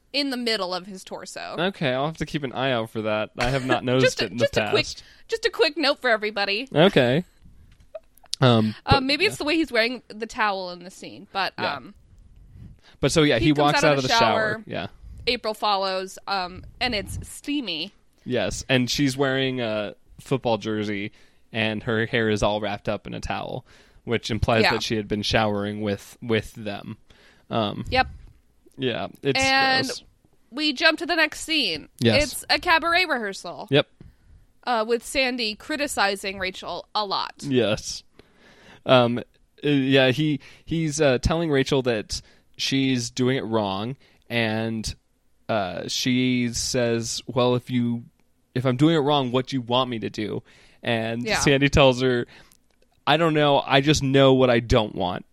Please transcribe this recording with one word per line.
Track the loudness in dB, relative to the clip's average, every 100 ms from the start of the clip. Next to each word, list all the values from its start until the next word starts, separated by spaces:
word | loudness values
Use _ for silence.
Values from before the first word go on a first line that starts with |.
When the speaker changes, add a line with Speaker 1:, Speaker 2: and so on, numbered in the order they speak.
| _
Speaker 1:
in | -4 -4
the | -2
middle | -2 -2 -2
of | -6 -8
his | -16
torso. | -14 -14 -12 -12 -8 -4
Speaker 2:
Okay, | -4 -2 -2
I'll | 0
have | -2 -4
to | -6
keep | -6
an | -6
eye | -4 -2
out | 0 -2
for | -4
that. | -2 -2 -4 -2
I | -2
have | 0
not | 0 0
Speaker 1:
<laughs> |
Speaker 2:
noticed | 2 2 2 0
Speaker 1:
Just |
a, | -4
Speaker 2:
it |
in | -2
Speaker 1:
just | 0
Speaker 2:
the | 0 0
Speaker 1:
a |
quick, | 0
Speaker 2:
past. | -2 -8 -18 -20 -8
Speaker 1:
just | -4 -2
a |
quick | 2 0 2
note | 0 0
for | 0
everybody. | 0 0 -2 -2 -2 0
Speaker 2:
Okay. | 4 6 6 4 2 -2 _ -20 -20 -20 -20 -20 -20 -20 _ -10 2
Um, | 4 6 2 -2
Speaker 1:
Uh, | 2 2
Speaker 2:
but, |
Speaker 1:
maybe | 2 0
Speaker 2:
yeah. | 0
Speaker 1:
it's | 0
the |
way | 0 0
he's | 2
wearing | 2 0 -2 -12
the | -12 -8
towel | -2 -2 -2 -6
in | -10
the | -16
scene, | -16 -16 -16 -8
but, | -4 -4 -4
Speaker 2:
Yeah. | -6 -6
Speaker 1:
um, | -12 -20 -20 -20 -20 -20 -20 -20 -20 -20 -20 -2
Speaker 2:
But | 0
so, | 4
yeah, | 4 4
Speaker 1:
he | 4
Speaker 2:
he |
Speaker 1:
comes | 4
Speaker 2:
walks | 4 4
Speaker 1:
out |
Speaker 2:
out | 4
Speaker 1:
of | 4
Speaker 2:
of |
Speaker 1:
the | 2
Speaker 2:
the | 4
shower. | 4 2 0
Speaker 1:
shower. | -4 -8
Speaker 2:
Yeah. | -8 -8 -12 -20 -8 -4
Speaker 1:
April | -4 -4
follows, | -4 0 0 -2 -4 -6 -10 -6
um, | -4 -6 -10 -16 -6
and | -4
it's | -4 -6 -10 -12
steamy. | -12 -6 -4 -4 -6 -8 -14 _ _
Speaker 2:
Yes, | -4 -2 -2 -4 0
and | 0 2
she's | 0 0 0
wearing | 0 0 -2 -4
a | -4 -4 -6 -10 -20 -16
football | -4 -2 0 -2
jersey, | -2 -4 -4 -6 -8 -12 -20 _ _
and | -4 -2 -2
her | -2 -2 0
hair | 0 0
is | 2
all | 0 0
wrapped | -4 -6 -6
up | -6 -8
in |
a | -10
towel, | -8 -8 -8 -10 -12 -20 _ -16
which | -4 -4 -2
implies | -2 2 4
Speaker 1:
Yeah. | 4
Speaker 2:
that | 2
she | -2
had | -4 -4
been | -4
showering | 0 0 0 -2 -4 -4
with, | -4 -4 -8 -10
with | -2 -2 -2
them. | -10 -10 -10 -12 -16 _ -20 -20 _ -6
Um, | -2 -2 -4 -2
Speaker 1:
Yep. | -2 -2 -6 -20 -20 _ _ _ -6
Speaker 2:
yeah, | -4 -4 -6 -6
it's | -2 0
Speaker 1:
And | 2 2 2 2 -2
Speaker 2:
gross. | -6 -14 _ _ _ _
Speaker 1:
we | -4 -2
jump | 2 2 2
to | -2
the | 0
next | 0 -2
scene. | -4 -2 -2 -4 -10 -2
Speaker 2:
Yes. | 2 4
Speaker 1:
It's | 2 -4 -2
a | -2
cabaret | 2 2 2 2 2
rehearsal. | -2 -4 -8 -12 -12 0
Speaker 2:
Yep. | 2 2 -6 -20 -20 _ -20 _ _
Speaker 1:
Uh, | -2 0 0
with | -2
Sandy | -2 0 0 0 -4 -6
criticizing | -6 -4 -2 0 0 0 -6 -6
Rachel | -6 -8 -10 -10 -6
a | -4
lot. | -2 -4 -6 -8
Speaker 2:
Yes. | 0 2 2 0 -4 -12 -16 -20 -20 _ -20 -20 -20 -6
Um, | 4 4 4 0
uh, | -8 _ _ _ 0
yeah, | 2 4 4 4
he, | 2 0 -2 -6 -18
he's, | -6 -2 0 2
uh, | 2 4
telling | 2 0 2
Rachel | 0 2 0
that | 0 -2 -4 -10 -12 _ _ -8
she's | -2 0 2 0 -2
doing | -2 0 0
it |
wrong, | -2 -2 0 -2 -6 -10 _ _ -6
and, | -2 0 -2 -4 -4 -8 -10 _ _ _ _ -4
uh, | -2 -2 -6 -8
she | -4 0 0 2 0 -2
says, | -4 -4 0 0 0 -4 -8 -4
"Well, | 0 2
if | 0 0
you, | 0 0 -2 -8 _ _ _ _
if | -2
I'm | 0 4
doing | 4 4
it |
wrong, | 2 2 2
what | 0 -2
do | -4
you |
want | 0 0 0
me | -4
to | -6
do?" | -6 -6 -6 -10 -20 -20 _
And | -4 -2 -2 -4
Speaker 1:
Yeah. | -2 2
Speaker 2:
Sandy | 4 4 6
tells | 6 6 6
her, | 2 0 -2 -10 -20 _ _ _ _ _ 2
"I | 2
don't | 4
know, | 2 4 2
I | 2 2
just | 4 2
know | 4 6 6
what | 6 6
I | 4
don't | 4 2 2 -2
want | -4 -4 -10